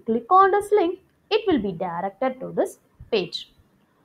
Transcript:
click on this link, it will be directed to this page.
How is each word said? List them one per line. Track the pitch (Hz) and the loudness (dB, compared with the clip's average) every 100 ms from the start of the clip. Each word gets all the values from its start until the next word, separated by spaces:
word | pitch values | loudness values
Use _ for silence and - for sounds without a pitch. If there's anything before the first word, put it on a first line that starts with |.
| - | -2
click | 226 240 | -4 4
on | 370 392 | 4 6
this | 403 403 | 2 2
link, | 415 349 370 _ _ - | 0 0 -4 _ _ -2
it | 440 427 | -2 2
will | 294 | 0
be | 196 | -2
directed | 165 185 170 196 - 175 165 | -6 -6 -6 -8 -4 -6 -6
to | 175 | -6
this | 170 381 - _ - - | -4 -4 -6 _ -20 -6
page. | 214 170 - - _ _ _ _ _ | -4 -4 -10 -16 _ _ _ _ _